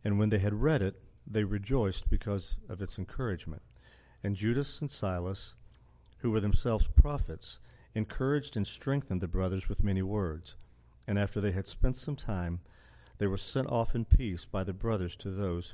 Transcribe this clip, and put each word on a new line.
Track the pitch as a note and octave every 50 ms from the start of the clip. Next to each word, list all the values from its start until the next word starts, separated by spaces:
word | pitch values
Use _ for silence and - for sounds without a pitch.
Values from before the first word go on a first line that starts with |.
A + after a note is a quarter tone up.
| -
And | G#2+ G2+ G2+
when | G#2+ G#2+
they | G#2+ G2+
had | F#2+ G#2 G#2 G#2+
read | C3 D3+ D#3+ B2+
it, | G2 F#2+ - - - - - - -
they | - G#2+ A2 G#2
rejoiced | F#2 G#2 G2+ G2 G2+ C3+ C3+ A2 G2 F#2 - - -
because | A#2+ G#2+ - G#2 G2+ G2 - - - - - -
of | G2 F2+
its | G2+ F2+ - -
encouragement. | F#2 - - B2+ C3 A2+ F#2+ E2 - - D#2 - - - - - - - - - - - - -
And | - G#2 G2+
Judas | F2+ G#2 A2+ A#2+ C3 C#3+ - - -
and | D3+ C#3
Silas, | - - - G2 F#2 F2 F2 F#2 G2 - - - - - - - - - - - - - _ - - -
who | - A#2+
were | G#2+ A2
themselves | G2 G#2 G2+ - - B2 A2+ G#2 - -
prophets, | - - - C#3+ D3 C#3 - - D#2+ - - - - - - - - - - - -
encouraged | A2 G#2+ - - - C3 C3+ D3 D3 C3 - - A2
and | G2
strengthened | - - - - C3+ C#3 C#3+ C3+ - F#2+ F2+
the | F#2
brothers | E2+ E2+ F#2 F#2 F#2 F#2+ F#2+ - -
with | G2+ -
many | - G2+ F#2+ F#2+
words. | F#2+ F#2 G#2 G#2+ G2 E2+ D#2 D#2+ - - - - - - - - - - _ - - -
And | G#2 G2+
after | G#2 G2 - G#2+
they | G2 G#2
had | F#2 F#2+ F#2+
spent | - - - - B2+ B2+
some | - - - C#3+
time, | - - - G#2+ F2+ F2 E2+ E2+ F2 - - - - - - - - - - -
they | - G#2
were | G2 F#2+ G2
sent | - - - C3 C3 -
off | B2+ A#2 A#2 - -
in | A#2 A2+
peace | - - - C3 G#2+ F2+ E2+ -
by | - - G2 F#2+
the | F#2+ F2+
brothers | F#2+ G#2+ A2+ A2+ G2 F#2 E2+ -
to | - - G2
those | F#2+ G2 G2+ F#2 E2+ F2 E2+ -